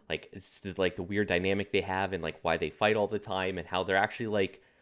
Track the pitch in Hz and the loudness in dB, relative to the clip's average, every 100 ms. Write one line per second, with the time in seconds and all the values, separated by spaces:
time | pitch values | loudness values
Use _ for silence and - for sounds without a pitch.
0 | - 80 - 98 - - 98 90 92 92 | -6 -6 -6 -14 -12 -10 -6 0 0 0
1 | 92 104 98 87 95 98 98 98 90 95 | -2 0 2 2 2 0 0 0 0 0
2 | 98 92 80 - 85 82 78 - 107 107 | 0 -2 -4 -2 0 0 0 2 2 4
3 | 101 104 - 95 95 92 - 92 92 95 | 2 -2 -4 -2 -2 -4 -4 -2 2 2
4 | 107 - 110 104 98 - _ _ | 2 -2 -2 0 0 -4 _ _